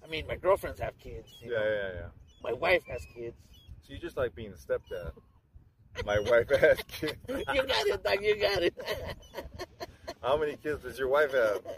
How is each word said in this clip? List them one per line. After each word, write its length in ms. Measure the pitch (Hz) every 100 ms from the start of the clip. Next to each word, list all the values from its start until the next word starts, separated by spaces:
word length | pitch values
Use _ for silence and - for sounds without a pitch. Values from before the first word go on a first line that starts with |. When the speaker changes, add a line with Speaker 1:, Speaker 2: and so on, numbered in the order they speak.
Speaker 1:
I 20 | 156
mean, 180 | 156 143
my 80 | -
girlfriends 420 | 175 190 160 -
have 180 | 113 -
kids. 300 | 127 117 - -
You 100 | 117
Speaker 2:
Yeah, 60 | 113
Speaker 1:
know? 60 |
Speaker 2:
yeah, 280 | 107 107 98
yeah. 140 | 87 87 - - _
Speaker 1:
My 120 | -
wife 320 | - 165 180 -
has 160 | 123 -
kids. 240 | 120 117 - - - - -
Speaker 2:
So 100 | -
you 60 | 139
just 180 | 165 -
like 200 | 123 -
being 160 | 107
a 20 |
stepdad. 560 | 90 - 127 - 95 82 - - _ _ - - _ - -
My 160 | 104 104
wife 280 | 104 117 117
<laughs> 120 | 135
has 180 | 156 131 -
kids. 320 | - 151 -
Speaker 1:
<laughs> 60 | -
You 380 | 269 - 277 269
got 200 | - 403
it, 160 | 202
dog. 180 | 208 202
You 140 | - 208
got 260 | 202 196
it. 120 | 175 -
<laughs> 1500 | - - 160 - - - - - - - - - - -
Speaker 2:
How 140 | 120 151
many 180 | 151 135
kids 280 | 151 143
does 120 | 127 117
your 100 | 131
wife 240 | 143 147
have? 280 | 131 110 98 -